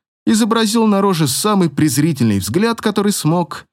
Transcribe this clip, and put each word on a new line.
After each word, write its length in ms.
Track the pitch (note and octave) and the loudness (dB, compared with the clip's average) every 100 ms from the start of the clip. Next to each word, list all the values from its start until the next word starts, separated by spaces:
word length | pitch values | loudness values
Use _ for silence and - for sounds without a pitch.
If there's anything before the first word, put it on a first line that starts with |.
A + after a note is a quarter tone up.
| _ _ - | _ _ -2
изобразил 600 | A3 A3+ A3+ A3 A#3 A3 | 0 0 0 0 2 2
на 160 | G3 | 2
роже 260 | G3+ E3 D3 | 2 0 -2
самый 420 | - G#3 G3+ E3+ | -2 0 0 0
презрительный 680 | C#3+ D3+ C3 D#3+ C#3+ A2+ G2 | 0 0 2 0 0 0 0
взгляд, 420 | F#2 E3 A3+ A3+ | -2 -2 0 0
который 300 | A3 G#3 G3+ | -2 0 -2
смог 520 | - D3+ F3 E3+ - - | 0 0 0 -2 -8 -18